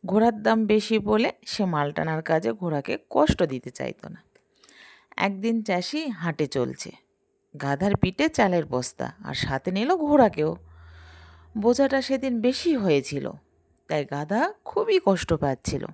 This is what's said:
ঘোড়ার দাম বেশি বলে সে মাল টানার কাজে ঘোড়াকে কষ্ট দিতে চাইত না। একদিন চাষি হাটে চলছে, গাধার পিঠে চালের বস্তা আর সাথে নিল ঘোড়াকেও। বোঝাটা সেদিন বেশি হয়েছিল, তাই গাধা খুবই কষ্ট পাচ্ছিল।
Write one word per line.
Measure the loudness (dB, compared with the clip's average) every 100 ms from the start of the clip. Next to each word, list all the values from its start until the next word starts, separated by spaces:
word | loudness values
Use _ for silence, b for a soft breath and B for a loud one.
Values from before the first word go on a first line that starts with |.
| 0
ঘোড়ার | 4 4 2
দাম | 2 2 4
বেশি | 2 2 0
বলে | 2 2 0 -4 -10
সে | -2
মাল | 0 0 -2
টানার | -2 -2 -4
কাজে | 0 0 0
ঘোড়াকে | -4 -2 -4 -4 -8 _
কষ্ট | 2 2 2
দিতে | -2 -2 -10
চাইত | -10 -10 -8 -16
না। | -18 _ _ _ B B B B B B -4
একদিন | -4 -2 -2 -2
চাষি | -2 -4 -2 -6 -6
হাটে | -6 -6 -2 -2
চলছে, | -2 -4 -4 -12 -14 _ _ _ _ _ -8
গাধার | -4 0 0 2
পিঠে | 0 2 0
চালের | 4 2 2 0
বস্তা | -2 -4 -6 -10 -8
আর | -10
সাথে | -6 -4 -2 -2
নিল | -2 0 0
ঘোড়াকেও। | 4 6 6 4 -4 -4 -14 b b b b b b b b -2
বোঝাটা | 0 2 2 2
সেদিন | 0 -2 -2 0
বেশি | 0 0 0 2
হয়েছিল, | 4 2 2 -6 -6 -10 _ _ _ _ _
তাই | -4
গাধা | -4 -6 -2 -2 -2 -4
খুবই | -6 -4 2 2
কষ্ট | 4 2 2
পাচ্ছিল। | 0 0 -2 -4 -6 -8